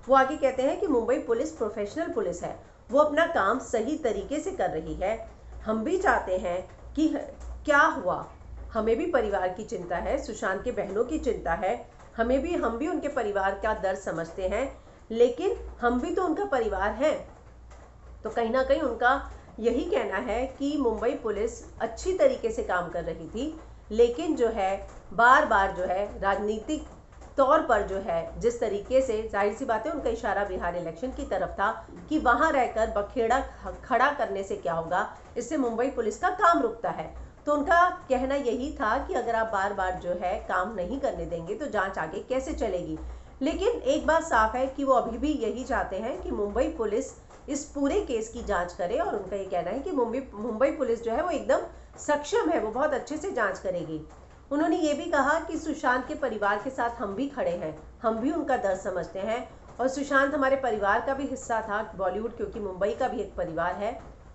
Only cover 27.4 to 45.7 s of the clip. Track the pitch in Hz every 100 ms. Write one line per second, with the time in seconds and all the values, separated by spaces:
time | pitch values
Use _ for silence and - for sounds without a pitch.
27.4 | 269 320 - 208 185 196 196 165 160 170
28.4 | 220 226 220 202 - 262 262 214 220 202
29.4 | 208 214 240 220 311 302 240 208 226 196
30.4 | 196 185 175 175 165 165 262 277 277 185
31.4 | 170 - 202 - - - - 311 247 233
32.4 | 320 285 220 226 220 202 196 262 226 262
33.4 | 262 - 190 - - 240 269 277 202 190
34.4 | 196 - 170 165 165 180 - - - 233
35.4 | 233 302 247 226 269 240 220 - 359 370
36.4 | 339 311 233 - 175 160 156 - - -
37.4 | - 294 285 339 349 359 - 254 262 277
38.4 | 240 247 254 - 214 254 - 254 233 226
39.4 | 220 196 202 196 185 180 175 180 180 214
40.4 | - 180 196 214 175 277 262 180 160 170
41.4 | 165 226 269 208 190 190 156 185 - 254
42.4 | 320 - 226 180 156 156 - - - -
43.4 | 277 - 415 480 254 294 294 320 320 233
44.4 | 220 247 269 277 269 247 240 233 - 262
45.4 | 214 214 262